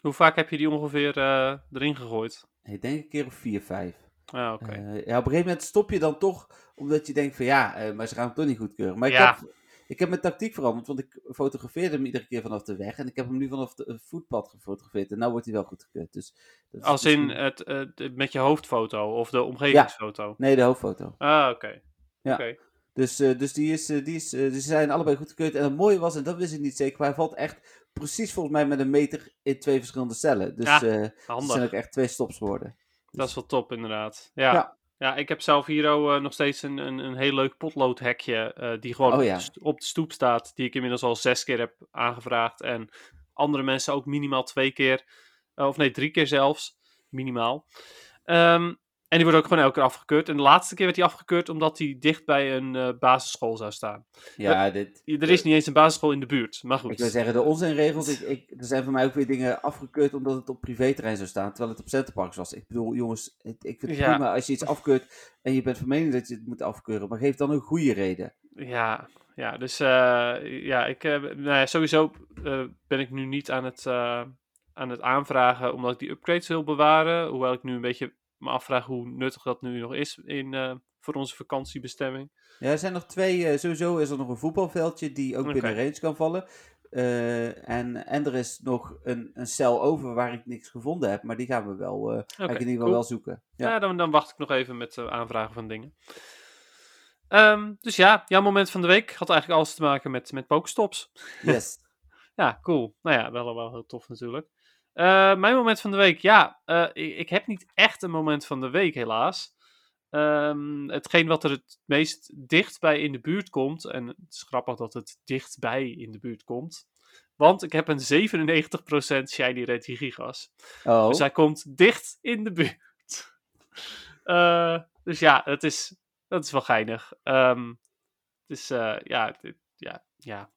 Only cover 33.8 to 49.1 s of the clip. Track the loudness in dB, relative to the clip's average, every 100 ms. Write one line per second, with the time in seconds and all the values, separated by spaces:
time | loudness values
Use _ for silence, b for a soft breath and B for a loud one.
33.8 | -8 -6 -8 -12 -18 0 4 4 2 _
34.8 | _ _ -4 -2 -4 -4 2 2 4 0
35.8 | 2 4 4 2 -2 -2 -2 -2 -8 -8
36.8 | -8 -8 -8 -2 0 2 0 _ -8 0
37.8 | 0 2 -4 -4 -2 -2 -2 -6 -8 -8
38.8 | -8 2 4 6 2 0 -6 -4 -4 -4
39.8 | -4 -4 -6 0 2 2 -2 -8 -6 -4
40.8 | -4 -2 -2 0 0 0 -2 -4 -4 _
41.8 | _ -4 -4 -4 -4 -2 -2 -4 -8 -6
42.8 | -10 b b b _ -2 0 0 0 -2
43.8 | -2 -4 -4 -6 -2 -2 -2 0 0 2
44.8 | 2 2 _ b b b _ -2 -2 2
45.8 | 0 0 -2 0 2 4 4 2 -8 _
46.8 | _ _ _ -8 -6 -2 -2 -2 _ B
47.8 | B B B B 0 6 6 6 2 -6
48.8 | _ _ _